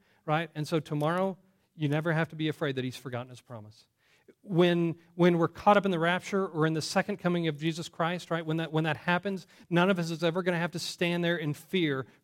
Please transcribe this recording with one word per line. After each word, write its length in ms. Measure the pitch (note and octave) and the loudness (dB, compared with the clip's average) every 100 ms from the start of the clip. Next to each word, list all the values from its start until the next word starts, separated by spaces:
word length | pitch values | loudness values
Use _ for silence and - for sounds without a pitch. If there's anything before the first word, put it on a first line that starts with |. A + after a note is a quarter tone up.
| _ _ - | _ _ -2
right? 240 | D#3 E3 D#3 | -2 -2 -6
And 100 | D3+ | -2
so 140 | E3 | -2
tomorrow, 560 | D3 D3+ D3+ F3+ F#3+ F3+ _ _ _ - | -2 -2 0 0 -2 -4 _ _ _ -4
you 140 | D3+ | 0
never 240 | D3 D#3+ | 0 0
have 160 | D#3+ D#3+ | 0 -2
to 80 | D#3 | -2
be 100 | D#3 | -4
afraid 280 | - D3+ C3 | -2 -4 -2
that 100 | B2+ | -6
he's 100 | A#2+ | -8
forgotten 340 | C3+ A#2+ B2+ | -10 -10 -10
his 120 | B2 | -16
promise. 460 | - A#2+ G#2 - _ _ _ _ - _ | -16 -16 -16 -20 _ _ _ _ -20 _
When, 540 | G#3 E3+ F3 F3 E3+ E3 _ - | -2 4 4 4 0 -2 _ 2
when 220 | F3 E3+ | 4 4
we're 120 | E3 | 2
caught 260 | - - G3+ | 2 4 4
up 80 | |
in 80 | G3 | 4
the 80 | F3 | 0
rapture 480 | E3 F3+ - G3 F#3+ | 0 0 -2 -4 -2
or 180 | D#3+ D#3 | 0 0
in 80 | |
the 80 | D#3+ | 0
second 360 | D3 G3 F#3 G3+ | 0 -2 -2 -2
coming 320 | F3+ F3 E3 | -2 0 -2
of 100 | D3 | -2
Jesus 300 | D#3+ D#3+ E3 | -4 -4 -8
Christ, 420 | - E3 F3 - | -4 -4 -4 -4
right, 140 | E3 D#3+ | -4 -2
when 100 | D#3+ | -2
that, 140 | D#3+ | -2
when 140 | D#3 D#3+ | 0 0
that 100 | D3 | 0
happens, 520 | - F3 G3+ F#3+ - - - | 0 0 0 -6 -10 -20 0
none 200 | E3+ F#3 | 4 4
of 100 | F#3 | 4
us 100 | E3 | -2
is 140 | E3 | -2
ever 180 | E3+ E3 | 0 0
gonna 160 | F3+ E3+ | 0 0
have 140 | E3 | -2
to 80 | D#3 | -4
stand 460 | - - F3 F3 E3+ | -8 -2 0 2 0
there 100 | E3+ | 0
in 180 | D#3 | -2
fear 520 | D3 - F#3+ D#3+ C3+ B2+ _ | -6 -4 0 0 0 -6 _